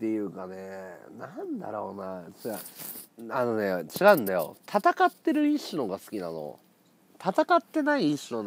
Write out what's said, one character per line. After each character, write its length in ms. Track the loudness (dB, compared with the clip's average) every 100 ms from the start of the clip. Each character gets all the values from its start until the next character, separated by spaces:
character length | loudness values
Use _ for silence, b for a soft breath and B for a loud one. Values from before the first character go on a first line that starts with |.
て 60 | -2
い 120 | 0
う 120 | -2
か 180 | -6 -10
ね、 500 | -10 -10 -10 -12 -14 -16 -14
な 120 | -14 -10
ん 160 | -8 -6
だ 100 | -6
ろ 200 | -6 -6
う 40 |
な。 300 | -8 -8 -10 -12 -12
違 40 | -8 -8
う。 760 | -10 -14 -14 -14 -16 -16 -6
あ 120 | 0
の 120 | 2 2
ね、 300 | 2 0 -2 4
違 40 |
う 120 | 8 8
ん 80 |
だ 80 | 6
よ。 240 | 0 0 -4 -2
戦 380 | 2 2 4
っ 80 | 2
て 200 | 2 0
る 140 | 2 2
一 240 | 0 -2
種 100 | -4
の 60 | -2
が 140 | -4
好 100 | -6
き 80 | -8
な 140 | -6
の。 260 | -6 -10 -12 _ _ _ _ _ -8
戦 320 | -2 2 4 4
っ 60 |
て 200 | 2 -2
な 160 | 2 2
い 140 | 2
一 180 | 0 -2
種 80 |
の 40 | -6